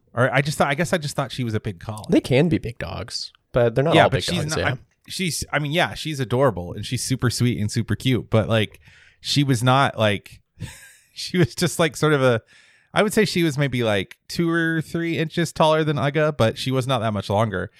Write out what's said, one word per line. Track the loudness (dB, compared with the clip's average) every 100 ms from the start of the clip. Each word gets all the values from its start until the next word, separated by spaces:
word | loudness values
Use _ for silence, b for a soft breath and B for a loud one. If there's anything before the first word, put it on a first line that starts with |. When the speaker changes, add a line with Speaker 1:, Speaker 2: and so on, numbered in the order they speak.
| _
Speaker 1:
Or | 0 2
I | 2
just | 0 0
thought, | 0
I |
guess | 0 -2
I | -2
just | -4
thought | -6 -6
she | -4
was | -4
a | -4
big | -4 -10
collie. | -12 -10 0
Speaker 2:
They | 0
can | 2 2 4
be | 2
big | -2 -10
dogs, | -10 -10 -10 -10 -12 _ _
but | 2 2 2
they're |
not | 2
Speaker 1:
Yeah, | 6
Speaker 2:
all | 4
Speaker 1:
but | 2
Speaker 2:
big |
Speaker 1:
she's | -2 -4
Speaker 2:
dogs, | -4 -2
Speaker 1:
not, |
Speaker 2:
yeah. | -2
Speaker 1:
I'm, | -4 -10 _ -12
she's, | -4 -4 -4 -4
I | -4
mean, | -2
yeah, | 0 0
she's | -2 -8 -4
adorable, | -2 2 2 2 -8
and | -10
she's | -6 -4
super | -2 0 0
sweet | 2 0 0
and | -2
super | -2 -2
cute, | -2 0 0 2
but, | 0 2
like, | 0 0 -6 b b b b
she | -2 0
was | 2 2
not, | 4 4 2 2
like, | 0 0 -6 -20 _ -18
<laughs> | -18 -18 -20 _ _
she | -14 -4 2
was | 2
just, | 2 -2 2
like, | 0 2
sort | 2
of | 4
a, | 4 2 -2 b b b b
I | 0
would | 2
say | 2
she | 2 2
was | 0 0
maybe, | -2 0
like, | 2 0 -2 -10 -12
two | -4 0
or | 0 0 -2
three | -4 -4 -4 -2
inches | -4 -2 -4
taller | 0 2 2
than | 0 -2
Uga, | -2 0 -2 2
but | 0 0
she | -4
was | -2 -2
not | -2
that | -2
much | -4 -2
longer. | 0 0 -2 -6 b